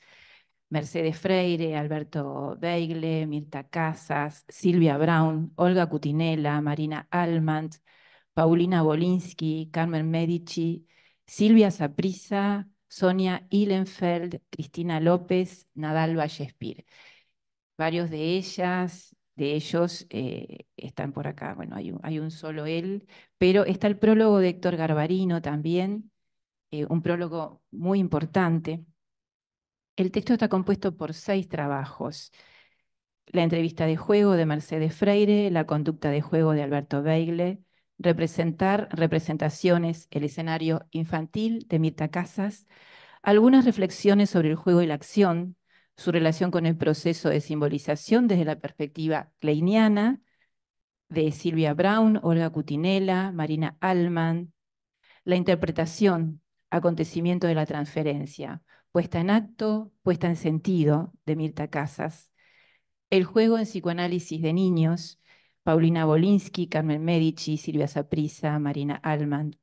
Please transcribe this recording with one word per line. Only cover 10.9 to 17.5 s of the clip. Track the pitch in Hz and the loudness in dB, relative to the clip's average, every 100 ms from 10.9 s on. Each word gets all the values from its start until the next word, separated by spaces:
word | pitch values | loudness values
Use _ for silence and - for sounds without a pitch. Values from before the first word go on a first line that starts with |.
| _ _ _ - | _ _ _ -10
Silvia | - 214 226 202 | 0 6 6 6
Saprissa, | 170 143 - 190 185 - 202 202 202 196 _ _ | 2 -4 -2 -4 -4 -6 -4 -2 -4 -8 _ _
Sonia | - 185 190 185 180 - | 0 0 2 0 -2 0
Ihlenfeld, | 202 202 190 190 - 175 170 175 - - | 0 2 0 -2 -2 -2 -2 -4 -10 -14
Cristina | - - 170 170 160 | -12 -10 -6 -4 0
López, | 165 175 175 180 185 - _ | 2 2 2 -2 -2 -8 _
Nadal | 151 151 160 160 165 | -10 -2 0 0 0
Vallespir. | 151 - 135 - 113 - - _ - _ _ _ _ | -2 -6 -12 -12 -14 -14 -20 _ -20 _ _ _ _